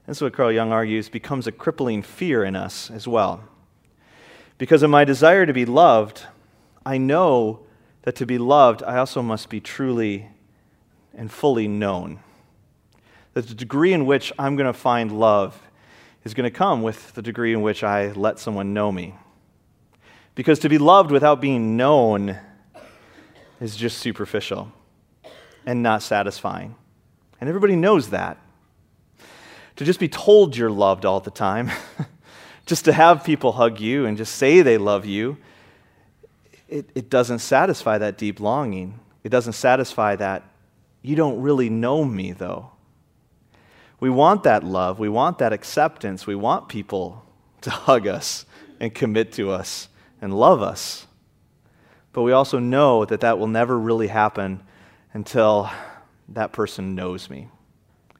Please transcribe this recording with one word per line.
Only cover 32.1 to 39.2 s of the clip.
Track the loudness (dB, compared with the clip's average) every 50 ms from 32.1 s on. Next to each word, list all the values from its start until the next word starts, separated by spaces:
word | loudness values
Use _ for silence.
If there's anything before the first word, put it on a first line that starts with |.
| _ _
<laughs> | _ -20 -20 -20 -20 -20 -20 -18 _
just | -4 -4 0 2
to | 2
have | 6 8 8 8 6 6 2
people | -2 -2 0 0 0
hug | 2 2 2 0 0 -2
you | -4 -2 -2 -2 -2
and | -2 -4
just | -4 -8 -10 -4
say | 0 2 6 6 6
they | 6 6 4 4
love | 2 0 0 0 -2
you, | -4 -4 -4 -4 -6 -8 -12 _ _ _ _ _ _ _ _ _ _ _ _ _ _ _ _ -20 _ _ _ _ _ _ _ _ -12
it, | -12 -12 -12 -10 -12
it | -12 -4 0
doesn't | 0 0 0 0 -4 -6
satisfy | -2 0 2 2 2 0 -2 -2 -2 -2 0 0
that | -2 -4 -4
deep | -6 -6 -6 -6 -4
longing. | -4 -2 -2 -2 -4 -6 -6 -8 -10 -12 -14 -18 -20 _ _ _